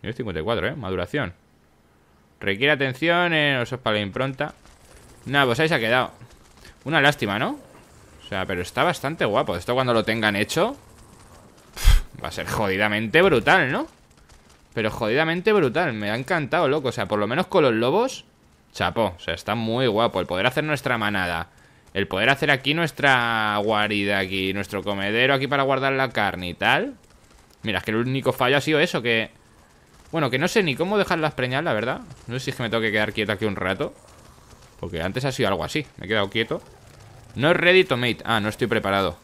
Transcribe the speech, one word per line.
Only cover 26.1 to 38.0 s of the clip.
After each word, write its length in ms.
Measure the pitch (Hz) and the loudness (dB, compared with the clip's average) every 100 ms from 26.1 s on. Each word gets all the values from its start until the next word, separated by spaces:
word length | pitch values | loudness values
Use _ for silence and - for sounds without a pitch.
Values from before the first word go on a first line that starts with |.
| 120 101 87 90 | 0 -2 -2 -8
y 40 | 82 | -2
tal. 400 | 104 139 254 247 - - _ - - _ | 2 2 0 -10 -20 -20 _ -20 -20 _
Mira, 180 | 113 92 | -4 -4
es 60 | - | -2
que 60 | |
el 60 | 110 | -2
único 360 | 123 135 131 | -2 -2 -2
fallo 240 | 123 127 143 | 0 2 2
ha 40 | |
sido 180 | 143 151 | 2 0
eso, 240 | 170 160 | 2 0
que, 260 | 120 113 110 - _ - - _ _ - - | 0 0 -2 -10 _ -20 -20 _ _ -20 -8
bueno, 200 | 165 139 | -2 0
que 80 | 127 | 0
no 80 | 175 | 0
sé 160 | 233 | 0
ni 120 | 175 127 | 0 0
cómo 220 | 170 208 | 0 0
dejarlas 380 | 185 170 156 - | 0 0 -2 -2
preñar, 280 | 127 131 | -2 -2
la 100 | 165 | 0
verdad. 280 | 110 117 160 226 - - | -2 -2 -6 -10 -18 -10
No 80 | |
sé 120 | 123 127 | -8 -6
si 40 | |
es 80 | 127 | -6
que 60 | |
me 60 | 117 | -4
tengo 100 | 113 | -2
que 100 | 110 | 0
quedar 220 | 107 107 | 0 -2
quieto 180 | 107 104 | -2 -4
aquí 140 | 101 110 | -2 -2
un 100 | 95 | -2
rato, 380 | 92 - 147 - - - - - - - - - | -4 -4 -6 -10 -20 -20 -20 -20 -20 -20 -20 -14
porque 240 | 90 82 | -8 -6
antes 200 | 85 110 | -4 -4
ha 80 | 139 | -6
sido 180 | 123 107 | -2 0
algo 140 | 95 | 0
así, 220 | 156 156 143 - | -2 -6 -8 -14
me 80 | 92 | -4
he 40 | |
quedado 220 | 110 98 | -2 0
quieto. 320 | 110 113 170 - - - - - - - - | -2 -4 -6 -10 -20 -20 -20 -20 -20 -14 0
No 160 | 139 | 0
es 60 | 175 | 2
ready 260 | 175 185 | 4 4
to 120 | 185 | 4
mate. 220 | 123 | 2